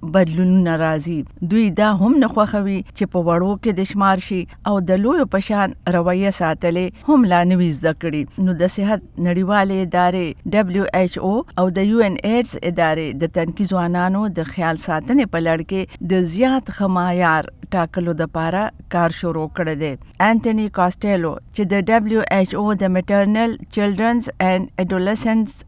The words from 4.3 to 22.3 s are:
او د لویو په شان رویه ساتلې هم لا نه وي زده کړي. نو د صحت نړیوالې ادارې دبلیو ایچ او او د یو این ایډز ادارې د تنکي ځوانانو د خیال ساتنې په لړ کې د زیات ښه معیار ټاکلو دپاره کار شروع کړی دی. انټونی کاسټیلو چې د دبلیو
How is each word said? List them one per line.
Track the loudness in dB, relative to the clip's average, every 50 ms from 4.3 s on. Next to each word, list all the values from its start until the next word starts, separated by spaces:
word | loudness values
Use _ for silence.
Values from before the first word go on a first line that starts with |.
| -4 -4 -6 -6 -12 -8 -4 -2
او | 0 0 2 2
د | 2 2 4
لویو | 2 2 2 2 2 0
په | -2 -2 0
شان | 0 0 0 0 -2 -6 -4 0 0
رویه | 2 2 2 2 2 0 0 0 0
ساتلې | -2 -2 -2 0 0 0 0 0 -2 -4 -6 -8 0 2
هم | 4 4 6 6 4
لا | 4 4
نه | 4 4 4
وي | 2 2 0 0
زده | 0 -2 -2 0 -4
کړي. | -4 -4 -4 -6 -6 -4 -2 0
نو | 0 0
د | 2 0 0 0
صحت | -2 -2 -2 -2 -2 -4 -10 -8 -4 -2 0
نړیوالې | 0 0 0 0 2 2 2 2 0 -2 -2
ادارې | 0 0 2 2 2 2 0 -4 -4 -6 -8 -8 -2 0 0
دبلیو | 0 2 0 0 0 0 2
ایچ | 0 0 0 -2 -4
او | -4 -2 -2 -2 -4 -6 -2 0
او | 0 0
د | 0 0 0 2 4
یو | 4 2 2
این | 0 -2 -2
ایډز | 0 0 0 0 -2 -6 -6 -6 -4
ادارې | -2 0 0 0 0 0 -2 -6 -4 -4 -4
د | -2 -2 -2
تنکي | -2 -2 -2 -4 -2 -2 0
ځوانانو | -2 0 0 0 0 0 0 0 0 -2 -2 -4 -6
د | -8 -8 -6
خیال | -4 -2 -2 -2 -4 -4 -4
ساتنې | -4 -4 -2 0 2 2 2 2 0
په | -2 0 0
لړ | 0 -2 -2 -4
کې | -4 -6 -6 -6 -10 -12 -4 0 0
د | 0 0 0 0
زیات | 0 2 2 2 0 -2 -6 -6
ښه | -4 -2 0 0 0
معیار | 0 0 0 2 2 2 2 0 -2 -4 -12 -18 -14 -6 -2
ټاکلو | -2 -2 -2 -4 -4 -4 -4 -2 -4
دپاره | -4 -4 -4 -4 -4 -2 -2 -2 -4 -4 -6 -10 -18 -6 -2
کار | 0 0 0 -2 -2
شروع | -6 -4 -4 -4 -6 -8 -6 -6
کړی | -4 -4 -4 -4
دی. | -4 -6 -6 -8 -12 -20 -4 0 2 4
انټونی | 4 4 2 0 0 0 -2 -2 0 0
کاسټیلو | 0 0 0 -2 -2 0 0 0 0 -2 -4 -6 -12 -14 -4
چې | -4 -2 0 0
د | 0 2 4
دبلیو | 2 2 2 2 0 0 0 2